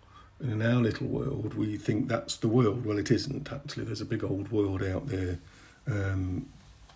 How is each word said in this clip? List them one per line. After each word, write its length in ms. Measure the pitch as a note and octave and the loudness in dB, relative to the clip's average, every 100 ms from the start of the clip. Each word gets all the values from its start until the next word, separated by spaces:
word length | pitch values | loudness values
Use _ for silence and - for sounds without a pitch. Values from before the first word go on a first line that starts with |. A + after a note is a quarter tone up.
| - - - - | -20 -20 -20 -8
and 140 | C3+ | -4
in 100 | G#2+ | 0
our 180 | A#2 B2 | 4 4
little 260 | A2+ - A#2+ | 4 2 -2
world, 480 | A#2+ - A2 G#2+ | -2 -2 -2 -4
we 220 | - G#2+ G#2 | -2 -2 -2
think 320 | - G#2+ - | 0 0 0
that's 280 | A#2 - - | -2 -2 -2
the 120 | A2+ | 4
world. 380 | A#2+ A2+ A2 A2 | 6 6 4 0
Well, 120 | G#2 | -2
it 120 | - | 2
isn't, 420 | A#2 - - - | 2 2 -4 -6
actually. 320 | - - - | -10 -8 -8
There's 160 | A2 G#2 | -6 -6
a 60 | G#2 | -4
big 180 | A2 | -2
old 260 | G2 G2 G2+ | -2 -2 0
world 320 | A2 G2+ F#2+ | 2 2 0
out 260 | G2 F#2 - | -2 -2 -2
there, 300 | F#2+ F2+ F2 - - - - - | -2 -2 -4 -8 -20 -20 -10 -4
um, 640 | G#2 F#2+ F#2+ F#2 F2+ - - - - - | -2 0 0 -2 -4 -6 -12 -20 -20 -20